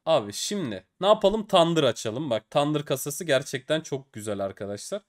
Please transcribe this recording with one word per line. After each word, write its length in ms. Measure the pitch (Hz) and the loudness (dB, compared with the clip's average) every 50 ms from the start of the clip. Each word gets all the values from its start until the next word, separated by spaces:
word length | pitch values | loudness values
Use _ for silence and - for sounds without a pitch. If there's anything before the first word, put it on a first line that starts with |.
| - | -2
Abi 280 | 160 160 139 107 101 101 | 2 2 2 2 0 -6
şimdi 500 | - - - 208 202 170 123 101 92 - _ _ - | -8 -6 -6 -4 -4 -4 -4 -6 -8 -10 _ _ 0
ne 60 | 180 196 | 4 4
yapalım? 400 | 214 208 - 196 208 220 208 - | 4 6 4 2 2 2 -2 2
Thunder 360 | - 180 165 170 170 160 143 | 4 6 6 6 4 4 4
açalım. 460 | 123 110 - - 113 107 127 165 143 | 2 2 0 -2 -6 -4 -4 -2 -2
Bak 200 | 117 107 - - | -2 -2 -2 -2
Thunder 340 | - 147 147 147 151 147 143 | 0 0 2 2 0 0 -2
kasası 380 | 143 147 131 - 147 139 - 185 | -2 -4 -4 -4 -6 -8 -6 -2
gerçekten 580 | 160 135 131 139 - - 131 - - 151 160 | 0 0 0 0 -2 -8 -8 -4 -2 -2 -2
çok 320 | 160 - - 135 135 _ - | -2 -4 -8 -8 -8 _ -14
güzel 260 | 110 104 107 101 98 | -10 -6 -6 -4 -2
arkadaşlar. 600 | 98 98 98 - 104 98 101 104 - - 190 208 - | -4 -4 -6 -6 -8 -8 -8 -8 -10 -8 -10 -10 -10